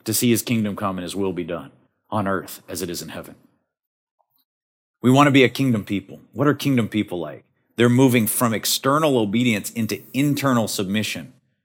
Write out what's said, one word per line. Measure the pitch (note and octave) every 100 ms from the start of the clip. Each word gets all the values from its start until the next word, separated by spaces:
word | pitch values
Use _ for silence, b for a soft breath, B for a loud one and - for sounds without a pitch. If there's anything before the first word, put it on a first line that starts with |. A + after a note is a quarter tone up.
| -
to |
see | G#2+ B2
his | A2
kingdom | - A#2 G#2 F#2
come | G#2 F#2
and |
his | F2 F#2+
will | G2
be | F2+
done | E2+ E2 C#2 _ _ _ _
on | G#2+ G2
earth | F#2 - - -
as | F2
it | F2
is | D#2+
in | E2
heaven. | E2+ D#2+ - _ _ _ _ _ _ _ _ _ _ _ _ _ _ _ _
We | A#2+
want | C3+ C#3+
to |
be | C3+
a | B2
kingdom | - C3+ A2
people. | F#2+ G2+ - C#2+ _
What | - C#3+
are |
kingdom | C3+ C#3+ B2+ G#2+
people | G#2+ G#2 F2+
like? | D2+ C2 _ _ _ -
They're | A#2+
moving | B2 C3+ A#2+ G#2+
from | - A#2+
external | G#2+ - - C3+ D3 D#3 C3
obedience | G#2+ A2+ B2 G#2 -
into | A#2 A2 G2+ -
internal | B2+ D3 C#3 C#3 A#2+ G#2
submission. | - F#2+ G#2 G2+ F2 C#2 _ _ _